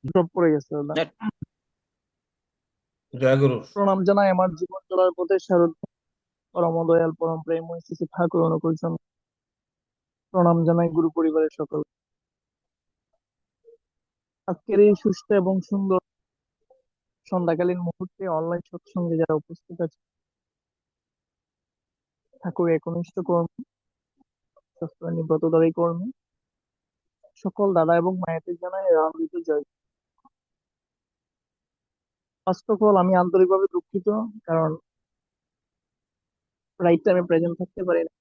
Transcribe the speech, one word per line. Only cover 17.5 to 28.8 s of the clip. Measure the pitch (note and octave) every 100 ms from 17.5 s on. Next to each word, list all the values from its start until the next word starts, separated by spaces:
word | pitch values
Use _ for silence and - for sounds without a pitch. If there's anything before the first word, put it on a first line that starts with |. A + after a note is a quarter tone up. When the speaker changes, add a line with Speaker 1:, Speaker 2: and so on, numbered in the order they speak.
| D#3+ F3+ F3+
Speaker 1:
মুহূর্তে | F3 - F#3 _ F#3+
অনলাইন | D#3 E3 F3 -
সৎসঙ্গে | F3+ _ F#3 F3 D#3+
যারা | E3
উপস্থিত | D#3 - E3+ _ E3+
আছে, | E3 _ _ _ _ _ _ _ _ _ _ _ _ _ _ _ _ _ _ _ _ _ _ _ _ _
ঠাকুর | F3+ - E3+
একনিষ্ঠ | D#3+ - E3+ E3+ -
কর্মী, | F3 F3 E3+ - - _ _ _ _ _ _ _ _ _ _ _
শাস্ত্রান্বী | D#3+ _ E3+ E3+
ব্রতধারী | D#3 D#3 E3 E3 E3
কর্মী, | D#3+ E3+ E3+ G#3+ - _ _ _ _ _ _ _ _ _ _ _
সকল | _ F#3+ - G3+
দাদা | F3 D#3+ E3+
এবং | F3 F#3
মায়েদের | E3+ E3 F3+
জানাই | E3+ F3+ F#3+